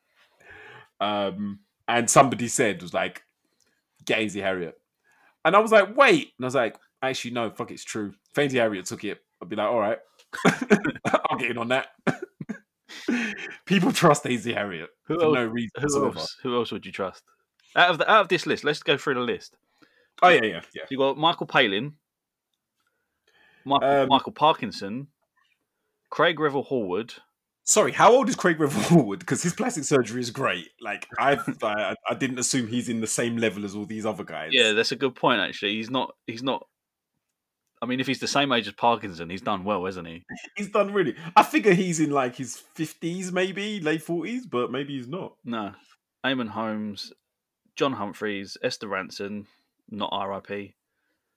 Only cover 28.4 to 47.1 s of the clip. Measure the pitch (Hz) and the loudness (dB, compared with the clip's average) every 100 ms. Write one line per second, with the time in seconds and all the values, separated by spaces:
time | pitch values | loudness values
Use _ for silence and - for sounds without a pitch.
28.4 | 180 156 143 104 101 170 107 98 - 117 | 2 2 2 2 6 6 6 0 -4 -2
29.4 | 175 - 214 156 135 139 107 123 120 131 | -2 -2 -4 -4 2 2 2 -2 -6 -2
30.4 | 123 92 - _ 110 101 - - 127 143 | -2 -2 -6 _ -10 -10 -8 -2 2 2
31.4 | - 123 110 104 98 110 107 120 135 127 | -2 -4 -2 0 -2 -2 -4 -4 -4 -2
32.4 | 120 135 110 120 117 117 110 - 120 117 | -2 -2 -2 -4 -2 -4 -2 -2 -2 0
33.4 | 113 98 104 104 101 110 110 104 85 78 | 0 -2 -6 -8 -8 -6 -4 -6 -8 -8
34.4 | 80 127 113 107 113 120 135 - 151 113 | 0 4 4 4 0 0 -4 0 2 2
35.4 | 80 - 101 107 113 131 - - - 113 | 0 -2 -4 -4 -4 -4 -4 -8 -14 -8
36.4 | 131 120 - _ _ _ _ _ _ _ | -4 -4 -8 _ _ _ _ _ _ _
37.4 | _ _ _ _ 117 127 131 127 110 139 | _ _ _ _ -4 -2 -2 -4 -2 0
38.4 | 143 120 101 - 120 113 104 82 85 95 | 2 0 -2 0 2 2 -2 -10 -10 -8
39.4 | 110 98 95 98 92 92 82 85 - - | -4 -4 -2 -2 -2 -6 -10 -14 -16 -16
40.4 | - - 196 214 202 202 151 - 165 - | -14 -12 -2 0 0 0 0 -2 0 4
41.4 | 240 302 208 180 185 160 147 143 127 123 | 4 4 4 4 4 0 0 2 0 -4
42.4 | 123 - - - 156 - 165 180 180 180 | -10 -12 -14 -8 -8 -6 -8 -6 -4 -2
43.4 | 190 190 208 208 156 160 - 170 170 247 | -2 -2 -6 -4 -2 -2 -2 -6 -4 -8
44.4 | 220 123 117 127 143 139 120 180 143 - | -4 -2 -2 -4 -6 -8 -8 -10 -10 -12
45.4 | - 113 101 101 _ _ _ _ 127 131 | -10 -6 -6 -10 _ _ _ _ -4 -2
46.4 | 113 110 113 107 107 98 - | -4 -6 -4 -4 -8 -10 -14